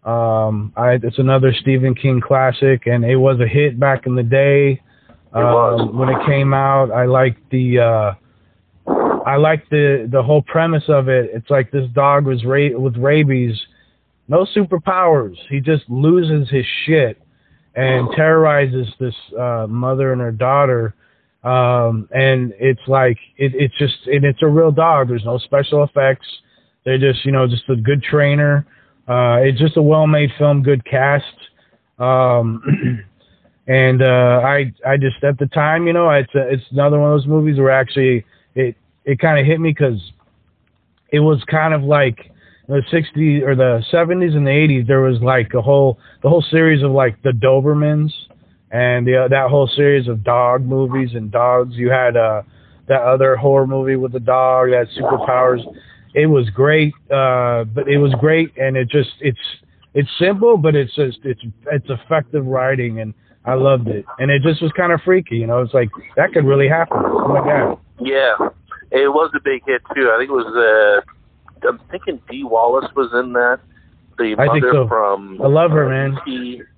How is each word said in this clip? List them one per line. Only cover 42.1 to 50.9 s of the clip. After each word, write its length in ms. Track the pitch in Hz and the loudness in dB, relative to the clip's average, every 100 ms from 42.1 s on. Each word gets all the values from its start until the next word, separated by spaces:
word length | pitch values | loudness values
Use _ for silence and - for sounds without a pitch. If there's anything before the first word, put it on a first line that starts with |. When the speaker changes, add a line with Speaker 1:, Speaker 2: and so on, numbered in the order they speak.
| 113 - _ _ _ - | -2 -14 _ _ _ -4
Speaker 1:
the 120 | 139 - | -4 0
sixties 540 | 165 156 147 156 147 | -4 -4 0 0 2
or 120 | 135 131 | 0 2
the 280 | 127 117 113 | 2 0 0
seventies 440 | 170 165 180 175 151 | 0 0 0 0 0
and 120 | 139 | 2
the 40 | |
eighties, 360 | 139 156 135 117 | 2 2 2 2
there 140 | 135 | 2
was, 180 | 131 120 | 2 0
like, 320 | 120 131 110 | 0 0 0
a 80 | 127 | -2
whole, 380 | 110 143 139 117 - _ | 2 4 2 0 -10 _
the 80 | 139 | 2
whole 120 | 170 | 2
series 400 | 151 160 160 151 | 2 2 4 2
of, 100 | 139 | 2
like, 300 | 135 127 107 | 2 0 0
the 100 | 139 | -4
Dobermans 840 | 117 131 135 139 147 151 151 151 - - _ _ _ _ | 0 2 2 2 0 0 0 -2 -6 -20 _ _ _ _
and 340 | 120 123 123 120 | -2 0 0 2
the, 120 | 127 127 | 2 2
uh, 20 | |
that 220 | 135 135 | 2 2
whole 180 | 143 135 | 2 0
series 400 | - 143 143 120 | 2 2 2 0
of 160 | 113 | -6
dog 400 | 104 123 123 127 | -2 0 2 0
movies 460 | 127 135 135 | -2 -2 -2